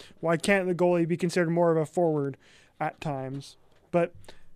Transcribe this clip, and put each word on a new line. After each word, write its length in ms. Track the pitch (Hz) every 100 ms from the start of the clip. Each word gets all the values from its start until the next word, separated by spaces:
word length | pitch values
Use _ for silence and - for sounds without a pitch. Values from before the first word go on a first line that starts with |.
| - -
why 180 | 160 170
can't 280 | - 196 185
the 80 |
goalie 320 | 170 180 175 165
be 100 | 170
considered 340 | 175 185 165
more 200 | 170 170
of 60 | 160
a 80 |
forward 540 | 151 - 170 151 139 131 _ - _ _
at 200 | 156 -
times? 560 | 160 135 131 139 - - _ _ _
But 240 | 175 170 - - - -